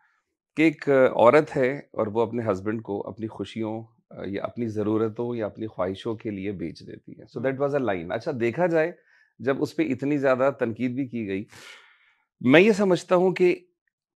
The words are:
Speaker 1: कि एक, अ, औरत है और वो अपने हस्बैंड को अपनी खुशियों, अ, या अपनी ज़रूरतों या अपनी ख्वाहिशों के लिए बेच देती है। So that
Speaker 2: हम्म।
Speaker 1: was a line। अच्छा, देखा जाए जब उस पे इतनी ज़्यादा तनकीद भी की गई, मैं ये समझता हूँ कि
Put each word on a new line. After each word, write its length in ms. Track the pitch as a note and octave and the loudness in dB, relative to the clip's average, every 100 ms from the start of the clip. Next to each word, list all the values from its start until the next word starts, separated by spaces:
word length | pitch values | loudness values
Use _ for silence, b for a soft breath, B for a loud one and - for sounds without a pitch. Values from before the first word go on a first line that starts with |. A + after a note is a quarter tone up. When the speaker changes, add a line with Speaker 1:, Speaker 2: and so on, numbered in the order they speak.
| _ _ _ _ _ - | _ _ _ _ _ 0
Speaker 1:
कि 80 | |
एक, 260 | D#3+ D3 - | 2 2 2
अ, 220 | C#3 B2+ - | 4 4 6
औरत 340 | A2+ C#3+ D#3 | 6 6 4
है 400 | D3 B2+ C#3+ - | 0 -2 -2 -8
और 140 | - G#2+ | -6 -2
वो 120 | G#2 | -2
अपने 220 | A2+ A#2 | -2 -2
हस्बैंड 400 | A2+ F#2 G2 A2+ | -2 -2 -4 -6
को 160 | A2+ G2+ | -6 -8
अपनी 280 | - F#2+ A2 | -8 -10 -12
खुशियों, 580 | - G2+ A2+ A2 A2 A2+ _ _ - | -10 -10 -8 -8 -8 -12 _ _ -14
अ, 60 | F#2 | -10
या 140 | G2 | -8
अपनी 240 | - - A#2+ | -8 -6 -6
ज़रूरतों 680 | G#2+ G#2 G#2+ A2+ G#2+ A#2+ | -4 0 0 0 -4 -6
या 120 | A#2+ G#2 | -6 -6
अपनी 200 | G#2+ G#2+ | -8 -12
ख्वाहिशों 500 | - F#2 G2 A#2+ A2 | -6 -6 -4 -8 -8
के 140 | A2+ | -8
लिए 220 | G2+ F#2+ | -8 -8
बेच 300 | F#2+ E2 - | -8 -10 -10
देती 300 | - - - | -16 -20 -20
है। 140 | - - | -20 -16
So 100 | - | -6
that 240 | B2+ C3 | -4 -2
Speaker 2:
हम्म। 60 | C#3 | -2
Speaker 1:
was 160 | C#3+ | -2
a 120 | B2 | -2
line। 180 | F#2+ E2 | -4 -4
अच्छा, 200 | A2 E3 | -6 -6
देखा 340 | C3+ A#2 A#2 F3 | -4 -2 0 0
जाए 280 | E3 D#3+ - b b b - | 0 -2 -4 b b b -6
जब 200 | A2+ C3+ | -4 -2
उस 120 | D3 | -2
पे 100 | - | -2
इतनी 360 | D#3+ B2+ C#3 D3 | -2 -2 -2 0
ज़्यादा 320 | C3+ B2+ C3+ | 2 2 2
तनकीद 440 | C#3 A#2 A2 B2+ | 0 -4 -2 -4
भी 120 | B2 C3+ | -4 -6
की 200 | A#2 G#2 | -6 -6
गई, 200 | G2 A2 B B B B B B B B _ | -6 -8 B B B B B B B B _
मैं 180 | A#2+ D3 | 6 8
ये 120 | G3+ | 8
समझता 440 | G3 G3+ E3+ - F#3 | 6 2 2 2 2
हूँ 160 | F#3 | 2
कि 420 | F3 F3+ - - _ _ _ _ | 4 2 2 -6 _ _ _ _